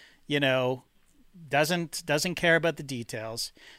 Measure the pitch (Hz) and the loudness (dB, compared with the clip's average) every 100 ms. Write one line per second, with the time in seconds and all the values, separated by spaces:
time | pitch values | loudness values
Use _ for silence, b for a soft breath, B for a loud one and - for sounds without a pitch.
0 | b b b 147 143 131 127 127 - _ | b b b 0 2 2 2 -2 -8 _
1 | _ _ - 185 156 139 151 175 165 - | _ _ -20 -20 -2 2 2 0 -4 -6
2 | - 147 180 170 175 165 165 151 143 131 | -2 0 0 0 4 4 2 -2 -6 -8
3 | 113 117 110 117 - - B | -8 -10 -8 -8 -10 -12 B